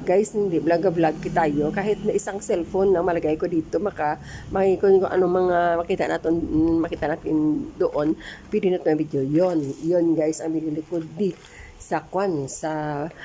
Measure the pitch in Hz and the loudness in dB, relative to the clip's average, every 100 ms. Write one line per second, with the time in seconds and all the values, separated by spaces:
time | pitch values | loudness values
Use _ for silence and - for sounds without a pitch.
0 | - 190 214 214 202 160 151 170 185 170 | 2 2 2 0 0 0 2 2 2 2
1 | 160 156 185 170 160 147 151 202 202 202 | 2 0 -2 0 2 2 0 0 -2 -2
2 | 208 196 - 196 - 180 160 190 202 180 | 0 -2 -2 -6 -2 -2 0 2 4 4
3 | 180 170 151 156 175 165 156 165 196 - | 2 0 0 0 0 -2 -2 -2 -2 -2
4 | 151 151 - - - 190 196 180 202 190 | -2 -4 -8 -14 -4 0 2 4 6 6
5 | 185 185 180 185 185 175 175 170 175 185 | 6 2 2 2 2 2 2 2 0 -2
6 | 156 165 165 165 - 156 160 165 165 - | -2 -2 0 0 0 2 2 2 0 -2
7 | 151 165 160 156 151 147 - - 185 143 | -4 -4 -2 0 2 0 -4 -2 -2 0
8 | 151 160 - - - 214 190 180 - 156 | -2 -2 -8 -18 -6 -2 0 0 2 0
9 | 151 139 135 151 185 165 139 135 160 175 | 0 -2 0 2 2 0 -4 -4 0 2
10 | 170 160 156 151 160 160 160 151 156 170 | 2 2 0 -2 -4 -4 -4 -6 -6 -6
11 | 156 160 196 - - - - - - 160 | -6 -4 -4 -4 -12 -20 -20 -18 -6 -6
12 | 160 185 202 156 135 - 156 156 151 143 | -4 -2 -2 -2 -4 -6 -6 -4 -4 -6
13 | 160 - | -8 -10